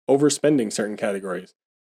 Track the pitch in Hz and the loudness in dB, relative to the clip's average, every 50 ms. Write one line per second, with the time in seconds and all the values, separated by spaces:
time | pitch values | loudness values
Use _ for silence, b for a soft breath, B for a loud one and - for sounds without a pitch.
0 | _ - 135 139 151 147 143 - - 147 156 135 113 101 - - 107 104 104 - | _ 2 2 4 4 2 2 2 2 2 2 2 0 -2 -4 -4 -6 -6 -6 -4
1 | 110 107 98 98 98 95 90 90 92 - _ _ _ _ _ _ | -4 -4 -4 -4 -6 -6 -8 -8 -10 -14 _ _ _ _ _ _